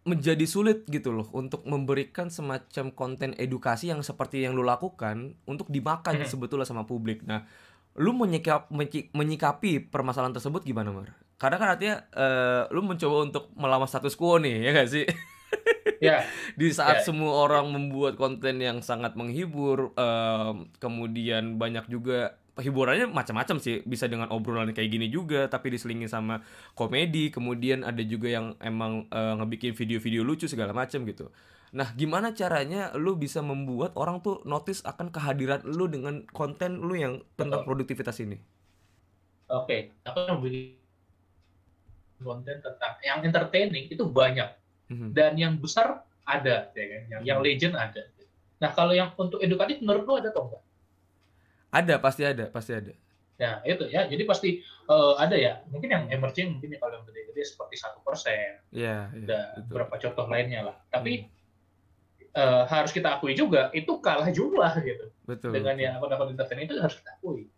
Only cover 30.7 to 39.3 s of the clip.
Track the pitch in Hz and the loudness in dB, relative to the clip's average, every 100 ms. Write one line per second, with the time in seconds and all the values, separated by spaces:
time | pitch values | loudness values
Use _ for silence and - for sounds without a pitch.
30.7 | 107 127 143 117 98 73 _ _ - _ | -2 -4 -4 -6 -10 -14 _ _ -20 _
31.7 | 131 131 117 156 165 226 220 185 160 139 | -6 -6 -2 0 0 0 -2 0 0 0
32.7 | 190 190 - 165 185 143 160 147 139 139 | -4 -4 -2 0 0 -2 -4 -4 -4 -4
33.7 | 123 - - 156 175 185 190 - 147 160 | -2 -2 -2 -4 -2 -4 -4 -4 -4 -4
34.7 | 190 - - 170 165 143 139 131 139 - | -8 -8 -8 -10 -4 -2 0 0 -2 -2
35.7 | 156 185 151 135 147 - - 147 147 180 | -2 -2 -2 -6 -8 -10 -6 -6 -2 -4
36.7 | 180 170 180 139 127 - - 143 135 135 | -4 -4 -2 -2 -4 -12 -6 -2 -2 -2
37.7 | 131 131 - 120 117 110 101 - _ _ | -4 -2 -4 -6 -6 -8 -8 -14 _ _
38.7 | _ _ _ _ _ _ | _ _ _ _ _ _